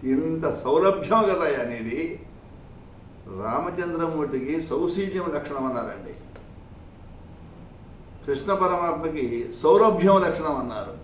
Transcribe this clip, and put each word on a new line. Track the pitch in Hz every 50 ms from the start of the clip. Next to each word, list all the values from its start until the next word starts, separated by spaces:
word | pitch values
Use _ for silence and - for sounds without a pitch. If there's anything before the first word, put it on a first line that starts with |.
| - 131 131
ఇంత | 143 156 160 160 160 160 143 120 -
సౌలభ్యం | 117 127 143 165 185 196 196 196 - - 220 220 214 196
కదా | 190 170 165 156 143 131 120
అనేది. | 120 120 117 110 113 120 143 165 - - - - - - - - - - - - - - - - - - - - - - - - 95 95 95
రామచంద్రమూర్తికి | 101 113 120 143 170 175 175 180 180 170 165 165 165 160 156 156 147 135 135 131 123 139 156 165 - -
సౌశీల్యం | 156 156 175 175 - 196 196 190 - 190 175 165 151
లక్షణం | 147 147 143 143 135 131 131
అన్నారండి, | 123 120 110 - 101 98 - - - - - - - - - - - - - - - - - - - - - - - - - - - - - - - - - - - - - - - - - - - - -
కృష్ణ | 147 139 135 - 202 196 190
పరమాత్మకి | 185 185 185 175 175 170 160 151 151 160 156 151 131 120 117 117 120 - - - -
సౌలభ్యం | 156 185 202 220 220 196 175 180 196 196 196 185 -
లక్షణం | - - 160 151 143 131 123
అన్నారు. | 120 113 107 101 - - -